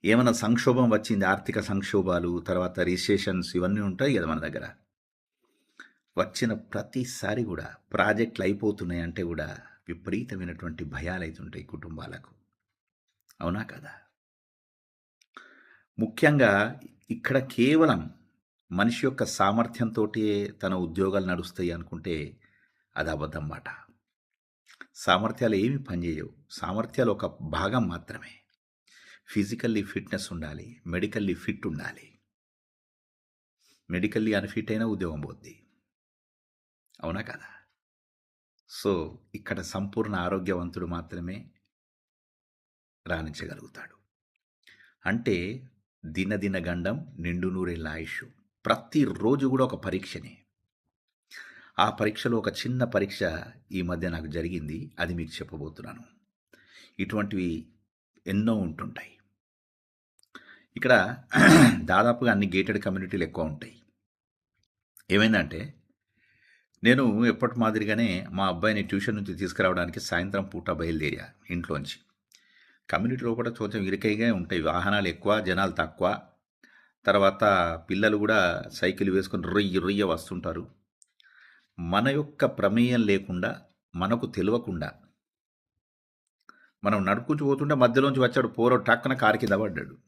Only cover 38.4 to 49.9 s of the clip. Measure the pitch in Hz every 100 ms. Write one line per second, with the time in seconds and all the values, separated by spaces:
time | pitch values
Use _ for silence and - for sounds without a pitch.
38.4 | _ _ _ - 101 92 78 - _ -
39.4 | - 95 90 98 101 113 107 98 87 95
40.4 | 90 90 87 85 87 85 82 90 85 101
41.4 | - _ _ _ _ _ _ _ _ _
42.4 | _ _ _ _ _ _ - 85 80 76
43.4 | - - - - - _ _ _ _ _
44.4 | _ _ _ - _ _ 87 113 120 92
45.4 | 90 127 - _ _ _ 78 80 95 104
46.4 | 98 95 85 87 87 127 - - 85 87
47.4 | 92 92 90 82 78 80 80 - - _
48.4 | _ _ - 110 - 160 127 87 104 139
49.4 | 135 131 131 90 98